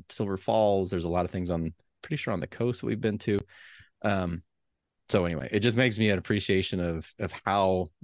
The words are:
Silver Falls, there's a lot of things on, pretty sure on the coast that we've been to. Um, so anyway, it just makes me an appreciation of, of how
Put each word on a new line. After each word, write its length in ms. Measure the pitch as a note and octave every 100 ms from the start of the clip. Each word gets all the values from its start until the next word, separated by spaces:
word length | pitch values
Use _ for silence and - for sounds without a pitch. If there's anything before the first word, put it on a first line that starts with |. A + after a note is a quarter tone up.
| -
Silver 260 | - G#2 F#2
Falls, 540 | - A2 G#2 G2 F2+
there's 140 | F2+
a 40 | E2
lot 160 | F2
of 60 | F2
things 180 | F#2+ F2+
on, 220 | E2+ D#2+ - _ _
pretty 140 | - D3+
sure 180 | -
on 60 | F#2
the 60 | -
coast 360 | - A#2+ A#2
that 40 | A#2
we've 140 | G#2+
been 180 | G#2+ G#2+
to. 200 | - G2+ - - - - - _
Um, 400 | G#2+ G2 F2 E2+ - _ _ _ _ _ -
so 160 | G#2
anyway, 240 | E2+ D#2+ B1
it 100 | G#2
just 180 | A#2 A2+
makes 200 | B2+ G#2
me 120 | G#2+
an 80 | G2
appreciation 640 | - G#2 - F#2+ F#2 F#2+
of, 300 | F2 E2 - -
of 140 | G2 - G2
how 420 | G2+ F#2+ F#2 F2 _